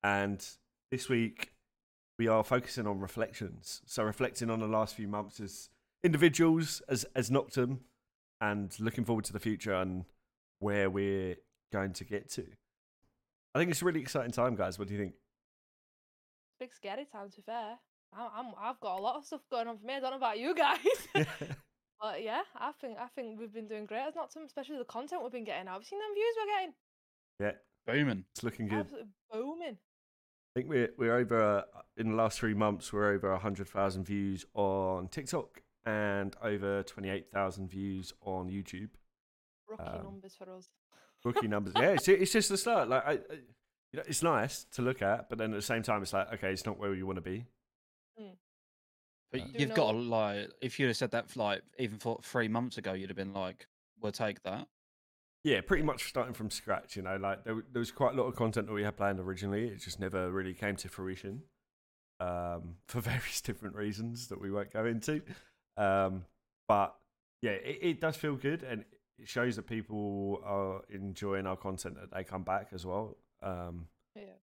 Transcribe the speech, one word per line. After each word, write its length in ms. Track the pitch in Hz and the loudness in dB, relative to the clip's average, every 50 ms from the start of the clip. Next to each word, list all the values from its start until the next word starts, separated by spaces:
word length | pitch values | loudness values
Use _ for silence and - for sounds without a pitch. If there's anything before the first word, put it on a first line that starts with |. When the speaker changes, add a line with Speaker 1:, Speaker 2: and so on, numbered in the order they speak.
| - | 4
Speaker 1:
And 420 | 101 101 101 101 101 101 95 - - - _ _ _ _ _ _ _ | 4 4 4 4 2 0 -2 -4 -12 -16 _ _ _ _ _ _ _
this 180 | - 127 - - | -4 -4 0 2
week 440 | 131 117 117 113 - - - - _ _ _ _ _ _ _ _ _ _ _ _ _ _ | 4 4 4 2 0 -4 -10 -10 _ _ _ _ _ _ _ _ _ _ _ _ _ _
we 80 | 117 | 4
are 160 | 113 110 110 107 | 6 8 6 6
focusing 460 | - 131 123 123 - - - 113 104 | 6 4 2 2 0 -4 -2 0 0
on 100 | 101 95 | 0 0
reflections. 840 | 98 90 - 113 110 - - - 110 92 82 85 - - - - _ | -2 -6 -2 -2 -2 -2 -2 -6 -8 -8 -8 -10 -12 -12 -12 -12 _
So 160 | - - - 110 | -8 -2 0 0
reflecting 480 | 107 107 - 131 - - - 120 113 | 0 2 0 -2 -2 0 -2 -2 0
on 80 | 113 113 | 0 0
the 80 | 113 | 2
last 300 | 107 110 110 110 101 - | 2 4 4 4 2 0
few 100 | - 110 | -6 -6
months 320 | 101 101 104 104 101 - - | -4 -2 -4 -4 -6 -8 -10
as 320 | 107 98 - - - - _ _ _ _ _ _ - | -10 -10 -10 -12 -16 -18 _ _ _ _ _ _ 4
individuals, 800 | 180 160 147 160 170 139 - 170 165 160 165 160 151 - - - - | 4 6 10 8 8 8 8 6 6 6 6 4 0 -4 -8 -2 -2
as, 160 | 135 117 - - - | 0 0 0 -2 -2
as 160 | 131 120 104 | -2 0 4
Noctum, 480 | 127 139 - - - 135 127 123 135 127 - _ _ _ _ _ _ _ _ _ _ _ | 4 4 4 4 2 2 2 2 0 -4 -8 _ _ _ _ _ _ _ _ _ _ _
and 360 | 113 104 104 104 101 92 - - | 0 0 2 0 -2 -4 -4 -2
looking 240 | 107 113 - - 117 | -2 -2 0 0 2
forward 220 | 110 117 110 104 | 2 2 2 0
to 60 | - 95 | -2 -6
the 60 | 104 | -2
future 360 | - 113 110 92 - 110 98 | 0 0 0 0 0 0 2
and 320 | 92 92 92 92 92 90 - _ _ _ _ _ _ _ _ _ _ | 2 2 0 -2 -4 -6 -8 _ _ _ _ _ _ _ _ _ _
where 320 | 98 104 101 104 98 95 | -2 0 2 4 4 4
we're 460 | 92 98 98 98 98 98 95 92 90 - _ _ _ _ _ _ - | 4 2 2 2 2 2 0 -2 -4 -6 _ _ _ _ _ _ -2
going 200 | 104 95 98 92 | -2 0 0 -2
to 120 | - 92 | -6 -8
get 240 | - 107 101 - - - | -4 -4 -4 -4 -4 -8
to. 120 | - 90 - - _ _ _ _ _ _ _ _ _ _ _ _ _ _ _ _ _ _ _ _ | -8 -8 -10 -12 _ _ _ _ _ _ _ _ _ _ _ _ _ _ _ _ _ _ _ _
I 60 | 135 | 2
think 100 | 170 180 | 4 4
it's 100 | 170 - | 2 2
a 40 | 175 | 2
really 160 | 180 165 160 | 2 2 2
exciting 320 | 127 131 - 151 123 120 113 | -2 0 0 0 0 0 2
time, 240 | - 120 127 120 | 2 2 2 4
guys. 200 | 101 95 92 90 | 2 0 0 0
What 120 | 92 104 98 | -2 -4 -4
do 60 | 101 | -2
you 60 | 101 | -2
think? 140 | 101 92 - _ _ _ _ _ _ _ _ _ _ _ _ _ _ _ _ _ _ _ _ _ _ _ _ _ _ _ _ _ | -2 -2 -4 _ _ _ _ _ _ _ _ _ _ _ _ _ _ _ _ _ _ _ _ _ _ _ _ _ _ _ _ _
Speaker 2:
Big 160 | 254 247 240 | -14 -14 -14
scary 300 | - - 196 196 247 285 | -12 -10 -8 -8 -8 -8
time, 260 | 277 - 214 202 202 | -10 -10 -12 -12 -12
to 60 | 196 | -14
be 60 | - 202 | -16 -10
fair. 360 | - 220 240 226 208 233 247 _ _ _ _ _ _ - | -8 -6 -6 -6 -6 -10 -12 _ _ _ _ _ _ -12
I'm, 160 | 196 - 220 202 | -10 -10 -8 -8
I'm, 180 | 214 254 247 202 - | -8 -10 -10 -10 -6
I've 200 | 196 226 254 _ | -6 -6 -6 _
got 180 | - 208 185 190 | -4 -4 -4 -2
a 20 | |
lot 180 | 196 226 254 294 | 0 -2 -2 -2
of 60 | 277 | -6
stuff 180 | - 320 285 - _ - | -8 -10 -10 -8 _ -2
going 160 | 240 226 233 | -2 -2 -2
on 100 | 233 214 | -4 -8
for 80 | 208 | -6
me. 80 | 233 262 | -6 -4
I 60 | 277 | -2
don't 100 | 262 262 | -2 -2
know 60 | 262 | -2
about 240 | 269 262 233 214 220 | 0 0 0 0 0
you 120 | 240 294 349 | 0 0 4
guys. 760 | - 311 285 415 349 - 370 494 - - - - - 156 - - - | 4 6 6 6 6 4 4 4 4 0 0 2 2 2 2 0 -8
<laughs> 160 | 147 135 139 | -8 -8 -8
Speaker 1:
<laughs> 20 | - - _ _ _ _ _ _ _ 214 | -12 -12 _ _ _ _ _ _ _ -4
Speaker 2:
But 180 | 214 190 147 226 | -4 -4 -2 -4
yeah, 200 | 220 214 285 392 403 - | -2 -2 -2 -2 -4 -6
I 180 | 247 - 269 302 _ | -6 -6 -6 -6 _
think, 180 | - 254 226 202 | -10 -10 -8 -8
I 80 | 240 247 _ | -10 -10 _
think 260 | - 254 226 220 214 | -8 -8 -8 -8 -10
we've 120 | 226 226 202 | -10 -10 -10
been 140 | 226 220 | -10 -8
doing 200 | 208 220 214 214 | -8 -8 -8 -8
great 160 | 208 214 226 269 | -6 -4 -4 -4
as 60 | 302 311 | -4 -4
Noctum, 320 | 330 311 - - 320 311 | -6 -8 -8 -8 -14 -14
especially 320 | 294 - - 277 269 302 | -10 -10 -10 -8 -8 -6
the 80 | 277 247 | -8 -8
content 380 | 240 - 220 262 294 349 359 254 | -6 -8 -8 -8 -6 -6 -4 -6
we've 100 | 247 233 | -4 -6
been 120 | 247 226 | -8 -6
getting 240 | 208 170 151 185 190 | -4 -6 -6 -6 -6
out. 60 | 185 | -10
Have 80 | 190 220 | -10 -10
you 40 | |
seen 120 | - 392 403 | -8 -8 -6
them 140 | 427 427 415 | -6 -4 0
views 200 | 403 427 466 466 | 0 2 2 2
we're 180 | 453 427 403 415 | 0 -2 0 0
getting? 200 | 403 381 349 277 _ _ _ _ _ _ _ _ _ _ _ _ _ | 0 -2 -2 -6 _ _ _ _ _ _ _ _ _ _ _ _ _
Speaker 1:
Yeah. 120 | 101 104 104 - _ _ _ _ _ | -2 -2 -2 -4 _ _ _ _ _
Speaker 3:
Booming. 380 | - 117 143 147 139 113 95 92 _ _ | -2 0 2 2 2 0 -2 -4 _ _
Speaker 1:
It's 100 | - - | -6 -6
looking 260 | 117 107 - 113 104 | -6 -4 -4 -2 0
good. 120 | 107 107 | 0 0
Speaker 2:
Absolutely 280 | 98 - - - 226 214 196 _ _ _ 220 | -2 -2 -6 -14 -16 -16 -18 _ _ _ -6
booming. 440 | 220 240 277 320 339 349 311 226 185 | -6 -4 -4 -6 -6 -8 -10 -10 -12
Speaker 1:
I 840 | _ _ _ _ _ _ _ _ _ _ _ _ _ _ _ 127 | _ _ _ _ _ _ _ _ _ _ _ _ _ _ _ -4
think 80 | 127 147 | -2 0
we're, 220 | 156 131 120 113 - - | 2 2 2 2 0 0
we're 180 | 113 117 117 | 2 4 4
over, 420 | 123 120 104 117 113 110 104 104 101 | 4 4 4 4 6 6 6 6 4
uh, 20 | - - - - - _ _ | 2 -2 -12 -20 -20 _ _
in 140 | - 113 110 | -2 0 2
the 60 | 107 | 4
last 220 | 110 113 110 - - | 4 4 4 2 2
three 140 | - 113 107 | 2 2 4
months, 400 | 101 110 107 104 87 - - - | 6 4 4 4 2 -4 -4 0
we're 180 | 101 104 104 | 2 4 4
over 220 | 101 98 87 98 95 | 4 4 4 2 2
a 60 | 92 | 2
hundred 300 | 92 110 98 87 98 92 | 0 -2 -2 -2 -6 -6
thousand 360 | - 98 98 98 92 95 95 | 0 2 2 2 2 0 -4
views 400 | 85 101 101 98 98 95 92 - - _ | -2 0 0 0 0 -2 -4 -6 -8 _
on 560 | 104 101 98 95 98 95 92 95 92 92 92 | 2 2 4 4 2 2 2 0 0 -2 -6
TikTok 540 | - - 139 127 - 165 - - _ - _ _ _ _ _ | -6 -8 -6 -2 -2 -2 -2 -4 _ -20 _ _ _ _ _
and 500 | 117 107 107 107 104 101 98 98 98 95 - - | -2 0 2 2 2 2 0 0 -2 -4 -4 -2
over 400 | 113 104 101 98 98 98 101 95 | 0 0 0 2 2 2 0 0
twenty-eight 480 | - - - 98 95 95 98 82 - - | -4 -6 -6 -4 -2 -2 -4 -4 -4 0
thousand 380 | 98 98 95 90 95 95 90 | 0 0 0 0 -4 -8 -8
views 420 | 87 98 98 98 95 95 92 - - _ - | -6 -4 -4 -4 -4 -4 -6 -10 -14 _ -8
on 280 | 98 95 92 92 90 | -6 -4 -4 -4 -4
YouTube. 400 | 95 98 95 - - 92 104 107 _ - _ _ _ _ _ _ _ _ _ _ _ _ _ | -4 -6 -6 -6 -8 -10 -10 -10 _ -18 _ _ _ _ _ _ _ _ _ _ _ _ _
Speaker 2:
Rookie 180 | _ 214 214 - | _ -14 -12 -10
Speaker 1:
Um, 200 | - - - - | -8 -8 -8 -8
Speaker 2:
numbers 300 | 196 196 196 190 196 190 | -10 -12 -14 -16 -18 -18
for 140 | - 196 185 185 | -16 -16 -16 -16
us. 140 | 185 185 - _ _ _ _ _ - - _ _ _ _ | -16 -18 -20 _ _ _ _ _ -20 -20 _ _ _ _
Speaker 1:
rookie 240 | 120 127 403 120 107 | 0 0 2 2 2
numbers. 240 | 104 104 104 98 90 | 2 0 0 0 2
Speaker 2:
<laughs> 40 | - | 4
Speaker 1:
Yeah, 140 | - 110 101 | 6 6 6
it's, 140 | - - | 4 8
it's 260 | - 190 190 185 190 - | 6 6 8 6 4 4
just 180 | 220 202 - | 2 4 4
the 80 | 196 196 | 0 0
start. 320 | - 240 233 202 135 110 | 2 2 4 4 4 4
Like, 160 | 127 131 113 | 4 2 4
I, 60 | 143 151 | 4 0
I, 40 | 127 - - 156 151 123 120 - _ _ _ _ _ _ _ - | 0 -2 -6 -14 -14 -14 -20 -20 _ _ _ _ _ _ _ -8
you 40 | |
know, 60 | 147 - | -8 -6
it's 160 | - 151 - - | -2 -2 2 4
nice 420 | 165 156 117 104 123 - - - _ - | 6 6 6 4 2 -2 -6 -12 _ -4
to 100 | - 123 | 0 0
look 180 | 123 131 - | 0 2 2
at, 300 | 104 98 104 120 - - | 4 4 4 2 0 -6
but 80 | 120 113 | -4 -2
then 140 | 113 110 110 | -2 -2 0
at 40 | |
the 60 | 104 104 | -2 -2
same 200 | - - 113 107 | 0 0 0 2
time, 200 | - 110 104 98 | 2 2 2 2
it's 100 | 92 - | 0 2
like, 200 | 98 95 - 117 | 0 0 0 -2
okay, 180 | 101 - 95 95 | -2 0 0 0
it's 140 | 92 - | 0 -2
not 120 | 113 101 - | -4 -4 -2
where 160 | 104 101 98 | -2 -2 0
you 120 | 92 92 | 0 -2
wanna 160 | 95 95 92 80 | -2 -4 -4 -4
be. 240 | 90 92 104 120 - _ _ _ _ _ _ _ _ _ _ _ _ _ 226 | -4 -4 -4 -6 -10 _ _ _ _ _ _ _ _ _ _ _ _ _ -18
Speaker 2:
Mm. 120 | 220 196 180 185 _ _ _ _ _ _ _ _ _ _ _ _ _ _ _ _ _ _ - | -16 -16 -18 _ _ _ _ _ _ _ _ _ _ _ _ _ _ _ _ _ _ _ -6
Speaker 3:
But 60 | 131 | -6
Speaker 1:
Uh, 40 | 123 - 135 120 | -6 -6 -2 -2
Speaker 3:
you've 120 | 143 131 | 0 2
Speaker 2:
Do 40 | - | 4
Speaker 3:
got 200 | 175 139 107 107 | 4 4 4 4
Speaker 2:
know 80 | 113 120 | 2 2
Speaker 3:
to, 60 | 120 | 2
like, 420 | 117 113 107 104 101 104 101 - - - | 2 2 2 2 0 -2 -6 -8 -10 -8
if 180 | - 127 - - | -8 -6 -2 2
you'd 80 | 139 | 2
have 100 | 127 113 | 2 2
said 140 | - 131 117 | 2 -2 0
that, 260 | - 117 113 - - | 0 -2 -4 -4 -4
like, 260 | 127 110 104 101 95 - _ _ - | 0 0 2 0 0 -4 _ _ -4
even 200 | 131 110 104 107 | -4 -4 -4 -4
for 220 | - 120 113 - - | -4 -4 -4 -4 -6
three 240 | - - 127 117 | -4 0 0 0
months 320 | 110 110 113 120 127 - - | 2 2 0 0 -2 -4 -6
ago, 140 | 104 101 95 | -6 -4 -4
you'd 180 | 95 95 95 | -4 -6 -8
have 60 | 92 | -6
been 160 | 90 95 98 98 | -6 -6 -6 -4
like, 340 | 98 95 92 95 - - _ _ _ _ _ _ _ | -4 -4 -4 -6 -10 -18 _ _ _ _ _ _ _
"We'll 140 | 113 107 101 | -6 -6 -2
take 320 | - 120 107 98 98 _ | 0 -2 -2 -2 -4 _
that." 240 | 95 95 113 - - _ _ _ _ _ _ _ _ _ _ _ _ _ _ _ | -6 -6 -6 -8 -12 _ _ _ _ _ _ _ _ _ _ _ _ _ _ _
Speaker 1:
Yeah, 180 | 151 131 98 | 4 4 4
pretty 220 | 92 - 196 180 156 | 4 4 2 4 4
much 260 | 156 135 120 - - | 2 2 0 -4 -4
starting 260 | - 135 120 123 113 | -2 -2 -2 -2 -2
from 160 | - 110 107 | -6 -6 -6
scratch, 440 | - - - - 101 - - - - | -6 -6 -2 0 0 0 0 -6 -10
you 80 | 104 92 | -8 -4
know, 140 | 92 95 | -2 -2
like, 260 | 98 98 98 98 98 - | 0 0 0 -2 -2 -2
there, 180 | 113 110 110 110 - 127 | -4 -4 -4 -4 -4 -2
there 80 | 123 | -2
was 100 | 120 117 | -2 -2
quite 240 | - - 143 120 127 | 0 2 2 4 4
a 20 | |
lot 120 | 135 117 127 | 4 0 0
of 80 | 123 | 2
content 320 | - 120 113 110 120 107 98 | 2 0 2 2 0 -2 0
that 40 | 110 | -2
we 120 | 104 104 | 0 0
had 120 | 104 104 | 0 0
planned 220 | - 101 101 98 95 | 2 2 2 2 2
originally. 480 | 92 92 95 92 98 101 98 104 113 | -2 -4 -4 -2 -2 -2 0 0 0
It 140 | 120 101 - | -2 -4 -6
just 180 | - - - - | -10 -10 -6 -4
never 320 | 98 92 90 95 92 90 | -4 -2 0 0 0 0
really 240 | 90 95 95 92 92 | 0 0 -2 -2 -4
came 220 | - - 104 101 | -2 -2 -2 -2
to 120 | 95 - 90 | -2 -6 -10
fruition, 540 | - - 95 92 92 90 - 98 98 131 160 _ _ _ _ _ _ _ _ _ _ _ _ _ _ _ | -8 -8 -6 -6 -6 -6 -8 -10 -10 -10 -12 _ _ _ _ _ _ _ _ _ _ _ _ _ _ _
um, 560 | 92 90 90 87 87 87 87 85 85 85 85 87 _ | -4 -2 -2 -2 -2 -4 -4 -6 -8 -10 -12 -14 _
<laughs> 40 | |
for 140 | - - 120 | -4 -4 -2
various 400 | 110 117 117 127 - - - - | -2 0 -2 -2 -2 -2 -6 -6
different 340 | - - 113 - - 101 - | -4 -4 -6 -6 -6 -10 -6
reasons 540 | 104 104 104 101 98 110 117 117 120 120 - | -4 -4 -4 -2 -4 -6 -6 -6 -8 -10 -10
that 120 | 98 92 | -10 -8
we 120 | 92 98 98 | -6 -4 -2
won't 200 | 104 101 101 - | -2 -4 -4 -2
go 120 | 110 110 | -2 0
into. 340 | 117 117 113 107 - 156 151 - - 90 - - _ _ _ _ _ _ | 0 0 0 0 -2 -2 -2 -4 -8 -14 -16 -16 _ _ _ _ _ _
Um, 500 | - 104 98 95 98 98 95 95 92 87 - _ _ _ _ _ _ _ _ | 2 4 4 6 6 4 4 0 -2 -8 -12 _ _ _ _ _ _ _ _
but, 260 | 107 101 98 - - _ _ _ _ _ _ _ _ _ - | 6 6 6 2 0 _ _ _ _ _ _ _ _ _ -2
yeah, 100 | 117 101 | -2 -2
it, 260 | 95 - - 147 - - | -2 -4 -6 -8 -2 0
it 180 | 175 160 - | -2 0 0
does 160 | - 160 156 | 0 -2 -2
feel 200 | - - 151 143 | 0 -2 -2 -2
good, 260 | 131 - 139 156 165 151 | 0 0 -2 -2 -2 -4
and 220 | 131 120 107 107 _ - _ _ _ _ _ | -6 -8 -8 -8 _ -20 _ _ _ _ _
it 100 | - 107 | -16 -8
shows 280 | - 123 120 127 117 | -2 0 0 2 0
that 100 | 104 101 | -2 -4
people 760 | - 117 113 104 - 107 104 104 104 101 101 98 98 101 - - | -4 -4 -6 -4 -4 -4 -4 -2 -2 -2 -2 0 -2 -2 -2 -2
are 380 | 101 101 98 98 95 92 98 - - | -2 0 0 0 0 -2 -6 -8 -12
enjoying 580 | - 98 95 101 92 - 101 101 98 95 95 95 | -10 -8 -8 -8 -6 -4 -4 -2 0 0 0 -2
our 80 | 92 | -4
content, 400 | 92 - 98 95 90 - 92 92 | -4 -4 -6 -6 -4 -6 -8 -10
that 160 | - 90 - - | -10 -14 -10 -8
they 100 | 95 92 | -8 -8
come 220 | - 95 95 92 | -6 -6 -6 -2
back 240 | 87 92 98 98 - - | 0 0 0 0 -4 -10
as 140 | 92 85 | -8 -6
well. 300 | 92 90 98 110 107 - _ _ _ _ _ - | -4 -4 -4 -4 -6 -10 _ _ _ _ _ -6
Um, 460 | 95 92 87 87 87 85 85 82 82 _ _ _ _ _ | -6 -6 -6 -6 -8 -8 -10 -12 -14 _ _ _ _ _
Speaker 2:
Yeah. 240 | 214 208 190 185 196 _ _ | -18 -18 -18 -18 -20 _ _